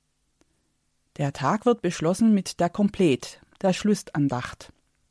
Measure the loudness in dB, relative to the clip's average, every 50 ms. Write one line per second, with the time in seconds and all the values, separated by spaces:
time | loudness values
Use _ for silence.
0 | _ _ _ _ _ _ _ _ _ _ _ _ _ _ _ _ _ _ _ _
1 | _ _ -8 -6 -4 -4 -4 -2 0 0 0 2 2 0 0 0 -2 -4 -4 -2
2 | -2 -2 0 2 4 4 4 2 0 -2 -2 -2 -2 0 0 0 0 0 2 2
3 | 2 2 2 0 -2 -8 -18 -20 _ _ _ -2 -2 0 0 0 0 0 0 0
4 | -4 -4 -2 -2 -2 0 -2 -4 -6 -8 -12 -16 -20 -20 -20 _ _ _ _ _
5 | _ _